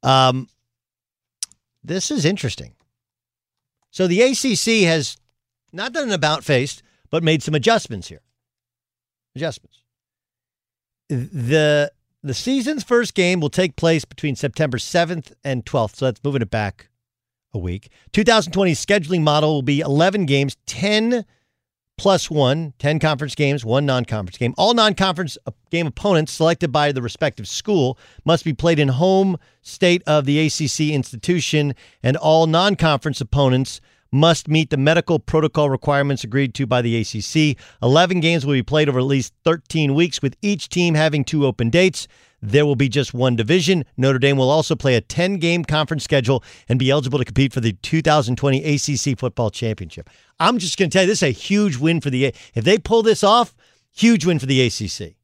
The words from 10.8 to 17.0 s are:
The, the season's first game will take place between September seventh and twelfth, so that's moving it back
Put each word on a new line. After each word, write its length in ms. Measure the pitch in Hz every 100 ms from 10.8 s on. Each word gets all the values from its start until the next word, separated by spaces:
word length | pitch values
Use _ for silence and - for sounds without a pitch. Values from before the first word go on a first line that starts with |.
| _ _ _
The, 840 | 135 143 170 117 156 151 147 147 _ _ _
the 100 | 143
season's 500 | 127 - 269 240 302
first 300 | - 240 240
game 260 | - 180 180
will 120 | 147
take 260 | - 185 -
place 300 | 165 165 -
between 280 | - 151
September 440 | 127 147 - 156 120
seventh 560 | - 180 170 175 - _
and 220 | 139 131 -
twelfth, 300 | 139 110 -
so 100 | 131
that's 180 | 113
moving 160 | 143 139
it 100 | 110
back 380 | 113 104 - - _